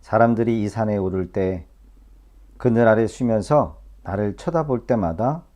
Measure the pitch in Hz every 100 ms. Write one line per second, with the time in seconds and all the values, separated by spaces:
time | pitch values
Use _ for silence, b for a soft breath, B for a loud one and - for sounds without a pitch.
0 | - 110 117 113 117 113 104 113 107 104
1 | 95 92 90 - 92 92 78 - - -
2 | - - - - - - 127 117 117 110
3 | 110 - 123 110 98 151 123 - - -
4 | - 98 104 - - 165 151 123 - 120
5 | 90 82 120 160 -